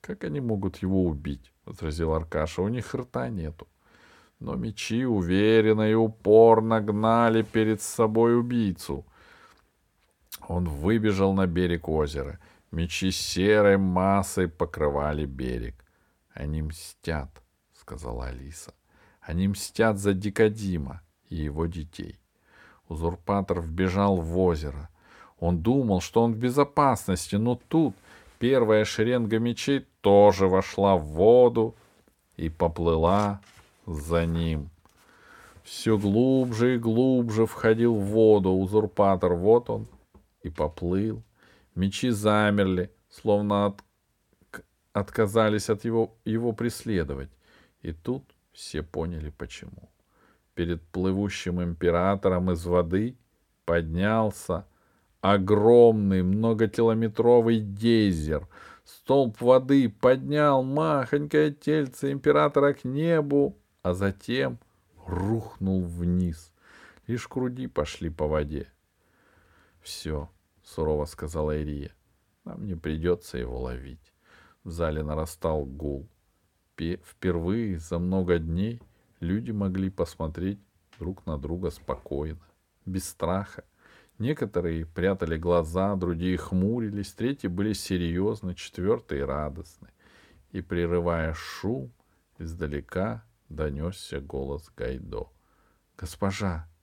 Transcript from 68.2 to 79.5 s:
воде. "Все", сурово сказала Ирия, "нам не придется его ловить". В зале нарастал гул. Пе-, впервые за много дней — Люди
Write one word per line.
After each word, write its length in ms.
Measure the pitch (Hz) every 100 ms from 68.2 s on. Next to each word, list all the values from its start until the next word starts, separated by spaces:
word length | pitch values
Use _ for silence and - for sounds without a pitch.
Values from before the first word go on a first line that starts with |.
| 76
воде. 400 | 78 73 76 - _ _ _ _ _ _ _ _ _ _ _
"Все", 480 | - - 78 76 73 _ _ _
сурово 420 | - - 78 76 73
сказала 500 | - 80 80 76 76
Ирия, 360 | 76 71 71 _ _ _ _ _
"нам 200 | - -
не 100 | 104
придется 640 | 85 80 78 85 85 - 67
его 220 | 62 60
ловить". 520 | 64 62 67 - _ _ _ _ _ _
В 80 | 92
зале 320 | 82 82 78
нарастал 600 | 76 78 78 - 85 78 69
гул. 420 | 69 76 69 - _ _ _ _ _ _ -
Пе-, 240 | 82 92
впервые 720 | - _ 92 85 85 110 110 87
за 200 | 78 85
много 400 | 90 95 90 85
дней — 420 | 80 82 104 117 - _ _ _
Люди 300 | 85 101 123